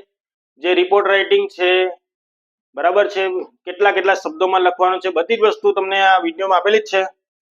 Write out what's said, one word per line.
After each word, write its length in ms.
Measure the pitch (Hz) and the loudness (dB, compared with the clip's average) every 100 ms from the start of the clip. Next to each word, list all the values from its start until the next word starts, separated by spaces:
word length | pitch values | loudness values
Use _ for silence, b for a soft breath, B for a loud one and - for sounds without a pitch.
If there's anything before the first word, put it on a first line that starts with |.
| _ _ _ _ _ _ | _ _ _ _ _ _
જે 60 | 165 | -2
રિપોર્ટ 340 | 180 180 202 196 | 0 2 0 2
રાઇટિંગ 380 | 196 185 202 196 | 0 2 0 -2
છે, 200 | - 180 185 185 175 _ _ _ _ _ _ _ 139 | -2 0 0 0 -6 _ _ _ _ _ _ _ -2
બરાબર 280 | 165 196 196 | 0 2 0
છે, 160 | 190 190 185 - _ | -2 -4 -4 -10 _
કેટલા 280 | 180 170 202 | -14 -2 0
કેટલા 240 | 185 190 190 | 2 0 0
શબ્દોમાં 480 | 165 160 185 185 | -4 -4 0 2
લખવાનું 380 | 180 180 185 185 | 0 2 -2 0
છે, 80 | 185 | -4
બધી 280 | 165 170 226 | -4 -2 0
જ 60 | |
વસ્તુ 300 | 214 214 202 | 0 2 0
તમને 260 | 196 190 196 | 0 -2 0
આ 200 | 190 185 | 2 2
વીડિયોમાં 360 | 170 160 190 180 | 0 -4 0 0
આપેલી 240 | 196 220 | 2 0
જ 60 | 214 | 0
છે, 100 | 190 190 _ _ _ _ | -2 -2 _ _ _ _